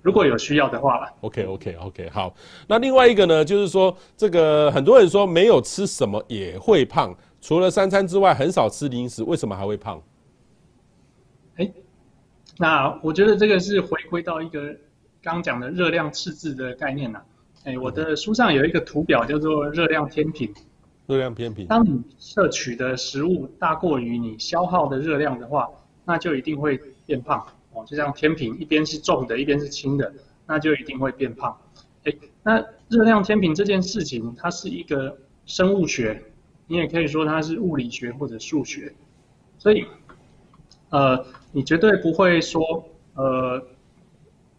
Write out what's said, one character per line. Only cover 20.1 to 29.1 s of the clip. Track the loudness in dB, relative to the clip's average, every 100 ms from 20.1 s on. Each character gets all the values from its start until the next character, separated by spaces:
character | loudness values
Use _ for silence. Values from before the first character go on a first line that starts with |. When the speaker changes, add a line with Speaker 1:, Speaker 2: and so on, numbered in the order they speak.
| -2 -4
Speaker 1:
平。 | -4 -8 -10 _ _ _ _ -4
Speaker 2:
热 | -2
量 | -2
天 | -6 -10
平。 | -8 0
Speaker 1:
当 | 2
你 | 4 0 -6 _
摄 | -6 0 0
取 | 0 -8 -6
的 | -4
食 | -4 -6 -4
物 | -2 -2 -6 -4
大 | -4
过 | -2 -2 -2
于 | -2 -4
你 | -6 -10
消 | -4 -2 0
耗 | 0 0
的 | -2
热 | -2 -2
量 | -2 -4
的 | -4
话， | -4 -4 -8 _ _
那 | -4 -4
就 | -2
一 | -4
定 | -4 -4
会 | -2 -4 -8 -14 -6
变 | -6
胖。 | -4 -6 -6 -20 _
哦， | -18 -10
就 | -6
像 | -4
天 | -2 -2
平， | 0 -6 -8
一 |
边 | -2 0
是 | 0 -4
重 | 0